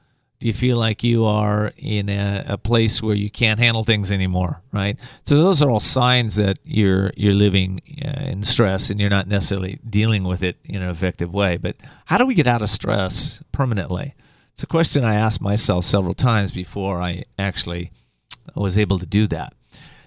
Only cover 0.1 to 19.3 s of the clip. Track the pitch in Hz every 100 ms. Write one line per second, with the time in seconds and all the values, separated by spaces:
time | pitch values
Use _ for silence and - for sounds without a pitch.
0.1 | _ _ _ 117 104 123 117 113 107 120
1.1 | 117 110 107 104 104 107 - - 104 98
2.1 | 101 101 101 - 101 - 117 113 - 110
3.1 | 104 104 - 113 107 120 113 110 110 98
4.1 | 98 92 92 90 - - 104 98 107 -
5.1 | - - 147 175 165 139 110 - 131 123
6.1 | 123 113 104 101 92 - 113 98 95 98
7.1 | - 104 98 101 95 92 92 - - -
8.1 | 95 90 92 101 - 104 95 - 104 101
9.1 | 98 95 101 - 98 92 - 117 104 110
10.1 | 107 92 90 92 - - 95 90 85 92
11.1 | - 87 98 98 85 95 - - - -
12.1 | 196 262 202 123 120 104 - - 104 92
13.1 | - - - - - 131 107 73 90 92
14.1 | - _ _ _ - - 165 165 151 117
15.1 | 104 110 - 101 101 - 90 - 98 92
16.1 | - 127 110 98 92 90 104 98 90 90
17.1 | 87 - - 98 - - 87 87 - _
18.1 | _ _ - - - 101 95 101 92 95
19.1 | 101 104